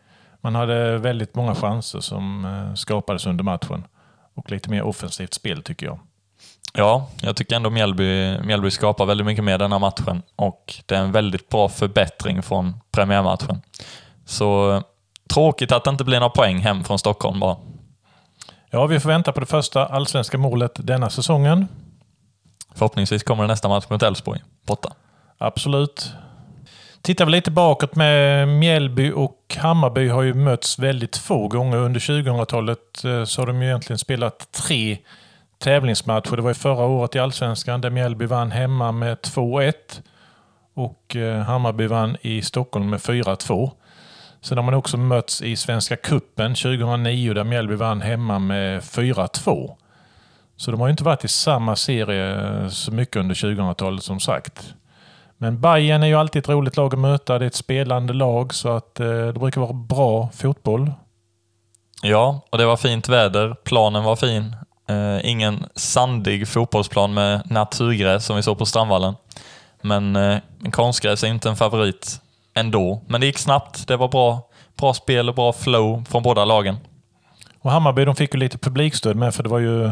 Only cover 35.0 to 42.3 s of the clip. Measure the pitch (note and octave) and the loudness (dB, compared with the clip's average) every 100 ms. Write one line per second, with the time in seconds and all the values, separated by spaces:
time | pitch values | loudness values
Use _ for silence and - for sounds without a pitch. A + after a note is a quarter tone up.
35 | _ - - _ _ - - C#3+ C3 A2 | _ -20 -20 _ _ -6 2 2 2 0
36 | - A2 - A#2 A#2 A#2 D3 C3 A#2+ C3 | 0 -2 0 -2 -2 0 0 0 2 0
37 | A#2+ C#3 C3 B2+ A#2+ A2+ - B2 B2 B2 | 0 0 -2 -2 -4 -4 -4 -4 -2 -2
38 | B2 A2 A#2 B2 A#2 G#2+ B2+ C3 A#2+ A2+ | -2 -2 -2 -2 -2 -2 0 0 0 -2
39 | A#2 A#2 - - A#2+ B2 C#3 - - - | -4 -4 -6 -2 0 2 0 -2 -8 -20
40 | - _ _ _ _ _ _ - A#2+ - | -20 _ _ _ _ _ _ -8 -8 -8
41 | - A#2+ A2+ A2 G#2+ B2 A#2+ A2 A2+ A2+ | -10 -6 -4 -2 -2 0 0 0 0 0
42 | A2 - A2 | 0 -2 -6